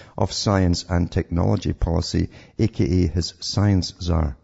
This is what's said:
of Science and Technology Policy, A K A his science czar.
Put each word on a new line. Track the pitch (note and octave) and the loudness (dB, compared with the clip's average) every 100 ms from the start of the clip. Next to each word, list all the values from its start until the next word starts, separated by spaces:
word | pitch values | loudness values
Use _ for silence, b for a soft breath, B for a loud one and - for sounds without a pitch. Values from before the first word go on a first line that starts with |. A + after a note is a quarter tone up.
| B B | B B
of | G2 | -4
Science | - A2 G2 F2+ E2+ - | -2 0 2 2 0 -2
and | F2 F2 | -2 0
Technology | F#2 - E2+ F#2+ G#2 - | -2 -2 0 0 0 -2
Policy, | F2 - E2 - F2 F2 B B B | -2 -2 0 0 -2 -2 B B B
A | A2 | -2
K | - | 0
A | D#2+ F2+ F2 | 0 2 2
his | F2 D#2+ - | 0 -4 -8
science | - - G2+ F#2+ E2+ - | -6 0 2 2 0 -6
czar. | F2 D#2+ D2+ C2+ | -2 0 0 -6